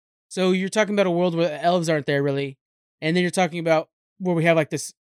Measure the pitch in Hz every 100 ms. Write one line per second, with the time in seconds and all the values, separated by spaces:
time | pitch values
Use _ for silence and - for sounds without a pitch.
0 | _ _ _ 185 185 185 190 220 202 208
1 | 185 170 180 165 170 147 170 180 165 156
2 | 139 143 139 139 139 131 _ _ _ -
3 | 156 175 175 190 180 170 165 160 - _
4 | _ - 185 165 170 160 151 151 - -